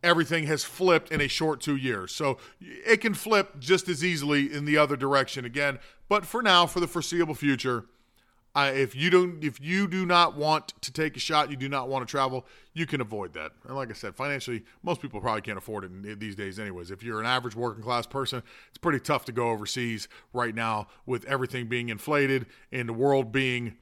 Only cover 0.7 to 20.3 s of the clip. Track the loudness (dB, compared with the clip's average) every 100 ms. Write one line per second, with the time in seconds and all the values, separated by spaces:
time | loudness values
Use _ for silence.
0.7 | 0 4 4 4 -2 0 0 -2 -2 -2
1.7 | -2 -2 -4 -6 -4 -2 -2 -8 -20 -18
2.7 | -10 4 4 4 -2 2 4 2 -6 2
3.7 | 2 2 -2 0 0 2 2 2 -2 2
4.7 | 4 4 2 2 2 2 -4 -8 -2 -2
5.7 | -2 -12 -20 0 0 0 0 6 8 8
6.7 | 2 0 -2 -2 0 0 2 2 2 0
7.7 | -2 -4 _ _ _ _ _ _ 0 2
8.7 | 2 0 0 4 6 4 -2 -6 -6 -2
9.7 | 0 2 0 4 6 6 4 2 2 0
10.7 | -12 -10 -2 -4 -2 0 2 2 -2 -4
11.7 | -4 -2 -4 -2 0 0 -2 -8 -20 _
12.7 | -6 -2 -2 -2 -6 -8 -8 -10 _ -12
13.7 | -8 -8 -8 -10 -6 -4 -4 -4 -6 -8
14.7 | _ -4 -4 -4 -6 -2 -2 -4 -8 -6
15.7 | -8 -8 -12 -12 -10 -10 -8 -8 -8 -10
16.7 | -10 -12 -12 -8 -4 0 -2 -2 -6 -6
17.7 | -6 -2 -2 -2 -6 -4 -6 -10 -20 -20
18.7 | -4 0 0 0 -2 0 -2 0 0 -4
19.7 | -4 -4 -4 -8 -18 _